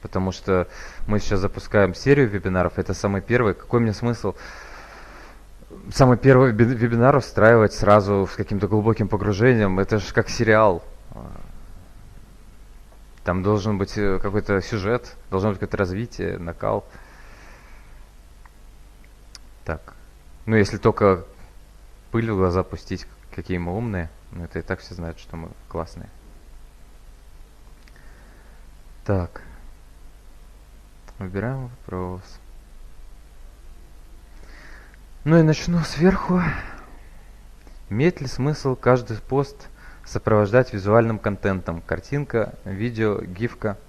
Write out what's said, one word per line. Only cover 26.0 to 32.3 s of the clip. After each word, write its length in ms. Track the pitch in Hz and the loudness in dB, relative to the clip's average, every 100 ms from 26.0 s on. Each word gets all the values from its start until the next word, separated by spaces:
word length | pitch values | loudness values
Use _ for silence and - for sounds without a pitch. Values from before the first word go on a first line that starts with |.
| - - - - - - - - - - - - - - - - - - - - - - - - - - - - - - | -18 -20 -20 -20 -20 -20 -20 -20 -20 -20 -20 -20 -20 -20 -20 -20 -20 -20 -20 -20 -20 -20 -20 -20 -20 -20 -20 -20 -20 -12
Так. 380 | - 98 85 - - - - - - - - - - - - - - - - - - - | -2 -2 -2 -10 -18 -18 -20 -20 -20 -20 -20 -20 -20 -20 -20 -20 -20 -20 -20 -20 -20 -14
Выбираем 500 | 95 95 117 135 123 | -8 -6 -6 -6 -10
вопрос. 540 | 123 - 92 92 90 - | -16 -12 -8 -8 -10 -16